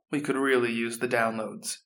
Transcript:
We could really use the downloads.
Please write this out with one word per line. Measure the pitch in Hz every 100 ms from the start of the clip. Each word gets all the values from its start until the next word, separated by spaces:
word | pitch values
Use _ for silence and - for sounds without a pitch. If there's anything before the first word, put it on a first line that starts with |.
| _
We | 147
could | 147 135
really | 135 131 120
use | 117 117 117
the | 123
downloads. | 120 113 110 104 104 - -